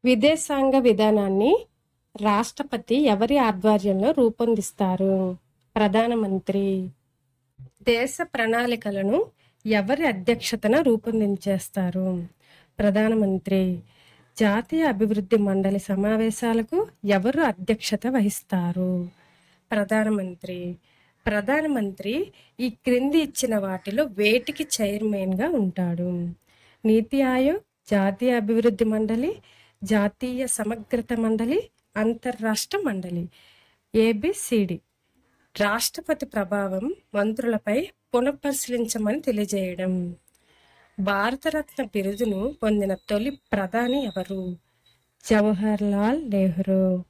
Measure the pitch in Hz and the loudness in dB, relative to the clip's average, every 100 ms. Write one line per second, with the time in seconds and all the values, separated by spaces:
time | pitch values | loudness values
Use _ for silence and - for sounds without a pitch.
0 | 247 247 269 311 - 277 269 269 240 202 | 4 4 4 2 0 0 2 4 4 4
1 | 214 214 196 190 226 440 - _ _ _ | 4 4 2 2 4 2 0 _ _ _
2 | _ - 208 202 233 - 285 240 - 247 | _ -4 0 2 0 -6 -8 -8 0 2
3 | 294 196 226 277 233 190 214 214 196 190 | 4 2 2 2 2 2 2 2 2 2
4 | 220 311 233 220 233 220 190 - 190 185 | 2 4 2 2 0 0 -2 -2 -2 0
5 | 196 190 185 180 _ _ _ - 214 208 | 0 0 -2 -6 _ _ _ 0 2 2
6 | 226 233 208 190 - 196 196 190 185 - | 2 0 0 -2 -2 -2 0 -2 -4 -12
7 | _ _ _ _ _ _ 131 _ - 233 | _ _ _ _ _ _ -20 _ 0 0
8 | 254 - 226 - 226 226 240 233 220 196 | 0 -4 -6 -2 0 0 0 -2 -4 -2
9 | 196 240 220 _ _ _ 110 147 196 277 | 0 0 -2 _ _ _ 0 0 2 0
10 | 320 196 180 233 - 233 208 262 277 226 | 0 0 0 0 -2 -2 2 4 4 2
11 | 226 220 208 196 202 190 - - 180 185 | 0 0 0 -2 -2 -2 -2 -4 -2 -2
12 | 185 180 175 _ _ - _ - 208 202 | -2 -4 -8 _ _ -20 _ 0 2 2
13 | 220 220 196 190 - 190 185 175 - _ | 2 2 2 0 0 0 0 -2 -8 _
14 | _ _ _ - 214 208 240 320 320 202 | _ _ _ 0 2 2 0 0 2 2
15 | 214 214 185 226 202 196 190 196 - 196 | 0 0 2 2 2 2 0 -2 -2 -2
16 | 208 220 220 214 233 226 226 339 440 _ | 0 2 0 -2 0 0 0 -2 -2 _
17 | 202 196 202 285 294 202 185 220 - 208 | 0 2 2 2 0 -2 -2 -2 0 -4
18 | 240 262 202 - - 185 175 180 185 180 | 0 2 0 -2 -4 -2 0 -2 -2 -2
19 | 175 _ _ _ _ _ _ 214 196 220 | -6 _ _ _ _ _ _ -4 0 0
20 | 214 208 185 175 180 180 175 175 _ _ | 2 -2 -4 -10 -12 -8 -8 -10 _ _
21 | _ _ - 208 202 294 311 262 202 190 | _ _ -4 -2 0 0 0 -2 -2 -6
22 | 202 262 392 _ _ - 247 220 - 247 | -6 -4 -6 _ _ -6 -6 -4 0 2
23 | 269 320 294 - 254 214 196 185 - 214 | 4 2 0 -2 -2 0 -2 -6 -4 -2
24 | 294 190 208 240 240 294 302 - 208 208 | -2 0 2 2 0 -8 -6 -2 -2 -2
25 | 214 202 190 190 302 311 196 175 180 170 | -2 -2 -2 -2 0 0 0 0 -2 -2
26 | 175 175 175 170 _ _ _ _ 220 220 | -4 -4 -6 -8 _ _ _ _ 2 2
27 | 220 277 262 254 262 381 _ _ - 202 | 2 0 2 2 2 0 _ _ -2 2
28 | 196 196 247 240 208 226 233 - 220 214 | 2 0 0 2 2 2 2 2 0 0
29 | 214 226 294 440 _ _ _ _ 196 214 | 0 0 -2 -6 _ _ _ _ 0 2
30 | 202 _ 254 247 254 - 214 226 208 240 | 2 _ -8 -4 -4 -4 -4 -8 -4 -4
31 | 233 233 226 220 226 339 - _ _ 202 | -2 -2 0 0 0 -2 -4 _ _ -2
32 | 220 233 254 240 220 214 - 403 349 196 | -2 -2 -6 -4 -2 -2 -2 -4 -2 -4
33 | 180 175 175 _ _ _ _ _ _ 220 | -6 -8 -8 _ _ _ _ _ _ 2
34 | 226 214 302 415 - 233 190 170 _ _ | 2 2 -2 -4 -2 0 0 -4 _ _
35 | _ _ _ _ _ - 208 220 - - | _ _ _ _ _ -2 0 0 -2 -6
36 | 330 320 - 220 190 202 196 190 240 392 | -4 -4 -2 -4 -2 -2 -2 -4 -6 -8
37 | _ 208 208 220 233 220 - 220 370 _ | _ -2 0 0 -2 -2 0 -2 -2 _
38 | _ 247 254 285 285 277 - 247 226 226 | _ 0 0 -2 -4 -4 -4 -4 -2 -2
39 | 214 277 311 214 208 202 185 180 185 185 | -2 -2 -2 -2 -2 -2 -4 -4 -2 -2
40 | 175 175 _ _ _ _ _ _ _ - | -4 -10 _ _ _ _ _ _ _ -6
41 | 196 196 208 262 320 208 196 - 233 214 | -2 0 0 -2 -2 -2 -6 -8 -4 -2
42 | 190 202 233 190 226 294 220 208 196 185 | -4 -2 -2 -2 -4 -2 0 0 0 -4
43 | - 208 247 277 _ 208 185 220 247 269 | -2 -2 -2 -6 _ -2 -2 -2 0 -2
44 | 247 190 185 190 185 175 _ _ _ _ | -2 -6 -8 -8 -8 -10 _ _ _ _
45 | _ _ - 214 214 196 214 208 208 202 | _ _ 2 4 4 2 0 0 0 0
46 | 208 285 294 202 190 170 190 190 190 180 | 0 0 -2 0 2 0 0 2 2 0
47 | 180 | -6